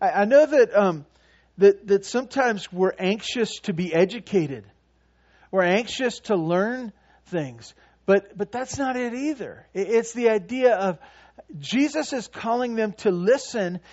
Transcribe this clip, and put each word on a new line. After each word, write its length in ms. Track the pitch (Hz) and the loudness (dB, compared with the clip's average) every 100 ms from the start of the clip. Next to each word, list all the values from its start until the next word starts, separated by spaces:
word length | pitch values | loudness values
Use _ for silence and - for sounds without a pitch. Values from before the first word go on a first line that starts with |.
I, 80 | 190 | -2
I 160 | 170 208 | 2 4
know 200 | 277 302 | 6 6
that, 300 | 294 226 190 | 4 4 4
um, 300 | 190 156 - _ _ _ _ - | 2 -2 -10 _ _ _ _ 4
that, 300 | 202 196 208 | 4 4 0
that 180 | 196 - | -2 0
sometimes 640 | 240 269 277 247 208 - | -4 -4 0 0 0 -6
we're 220 | 180 185 - | -2 -2 0
anxious 640 | 185 220 - 254 214 - | -2 -2 -4 -4 -4 -4
to 100 | - | -6
be 200 | 165 180 | -4 -2
educated. 720 | 165 185 226 - 196 147 123 98 _ _ _ _ _ _ _ _ | 2 2 0 -2 -2 -2 -6 -16 _ _ _ _ _ _ _ _
We're 120 | 190 | 0
anxious 560 | 180 202 226 - 247 - | 2 2 -2 -4 -4 -4
to 140 | - 196 | -2 -2
learn 580 | 160 180 214 254 233 - _ _ _ | 0 0 0 -4 -10 -16 _ _ _
things. 480 | 175 139 117 - _ _ _ - | -6 -6 -12 -20 _ _ _ 0
But, 320 | 196 202 185 | 2 0 -10
but 140 | 202 | -8
that's 260 | 247 254 - | -8 -8 -6
not 180 | 262 254 | -4 -4
it 180 | 240 | -6
either. 520 | 247 294 269 143 - _ 185 | -4 -6 -6 -10 -14 _ -6
I-, 40 | |
it's 340 | 190 226 226 | 0 0 0
the 160 | 240 233 | 0 2
idea 460 | 214 175 254 254 190 | 2 -2 2 4 4
of 240 | 190 160 - - - - - 175 | 0 -4 -12 -20 -20 -20 -20 -16
Jesus 520 | 143 233 294 311 285 | -4 0 0 -2 -4
is 160 | 262 - | -6 -8
calling 480 | - 226 240 247 226 | -10 -4 -2 -2 -2
them 180 | 220 - | -4 -2
to 120 | 214 | -2
listen 680 | 180 185 262 - 233 180 180 - | 0 2 2 0 -6 -4 -6 -12